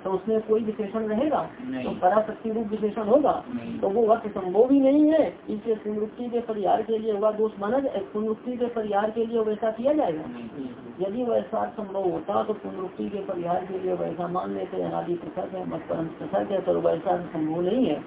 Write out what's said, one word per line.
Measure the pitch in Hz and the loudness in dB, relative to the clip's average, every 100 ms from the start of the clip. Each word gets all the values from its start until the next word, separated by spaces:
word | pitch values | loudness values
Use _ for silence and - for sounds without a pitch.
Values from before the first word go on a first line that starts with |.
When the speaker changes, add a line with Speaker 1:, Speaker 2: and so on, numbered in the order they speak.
Speaker 1:
तो | 190 | 0
उसमें | 190 220 220 | -2 2 0
कोई | 220 220 | 4 2
विशेषण | 214 214 202 220 | 2 -2 -4 -2
रहेगा? | 220 214 302 233 - - | -2 2 2 2 -2 -8
Speaker 2:
नहीं। | 127 131 | -8 -4
Speaker 1:
तो | 123 | -4
पराशक्ति | - 180 208 214 214 226 | 2 4 4 2 -4 -4
रूप | 220 214 | -2 -2
विशेषण | 214 208 208 | -2 -2 -2
होगा? | 208 262 262 165 - | 4 6 6 0 -4
Speaker 2:
नहीं। | 240 233 233 | -8 -6 -2
Speaker 1:
तो | 196 | 0
वो | 202 220 | 2 4
अर्थ | 226 214 | 4 2
संभव | 202 185 196 254 | -4 0 4 6
भी | 277 | 8
नहीं | 269 285 302 | 6 6 6
है, | 320 269 - - | 6 4 0 -8
इसलिए | 208 226 214 | -6 -2 -2
पुनरुक्ति | 208 214 214 - 247 | -2 -2 -4 -4 -4
के | 233 | -4
परिहार | 233 214 180 190 | -2 -2 2 2
के | 220 220 | 2 -2
लिए | 220 | 0
वह | 202 214 | 2 2
दोष | 208 220 202 | 2 0 0
माना | 202 262 | 0 2
जाए, | 269 202 196 | 2 -2 -4
पुनरुक्ति | 208 220 220 240 247 | -4 -2 -2 -4 -2
के | 240 | -2
परिहार | 233 214 202 214 | -2 0 0 0
के | 220 220 | 0 0
लिए | 233 | 0
वैसा | 214 214 226 | 0 0 -2
किया | 220 254 | 0 2
जाएगा? | 302 220 156 | 2 2 0
Speaker 2:
नहीं। | - 240 - 147 131 120 123 233 190 | -6 -10 -10 -10 -10 -10 -14 -6 -4
Speaker 1:
यदि | 226 | -2
वैसा | 240 220 202 214 208 | 0 0 0 -2 -4
संभव | - 196 196 185 | -6 -6 0 0
होता | 165 160 214 | 0 0 0
तो | 214 | 0
पुनरुक्ति | 214 196 190 185 - 208 | -2 -4 -8 -8 -6 -6
के | 196 | -4
परिहार | - 175 170 180 190 | -4 -4 0 -2 -2
के | 185 | -4
लिए | 185 | -2
वैसा | 175 170 165 175 | -2 -2 -4 -2
मान | 180 196 | -2 -2
लेते, | 196 185 185 | -4 -4 -4
अनादि | 175 165 165 175 | -2 -2 -2 -4
पृथक | 165 180 | -4 -6
है, | 185 185 175 | -6 -6 -6
मत | 165 | -6
परम | - 165 160 | -4 -4 -4
पृथक | - 156 196 | -6 -4 -2
है, | 208 196 | 0 -2
तो | 180 170 | 0 2
वैसा | 165 165 180 180 | 2 2 0 -2
संभव | 170 165 156 165 | -2 -2 -2 0
नहीं | 180 240 220 | 2 2 2
है | 143 | 0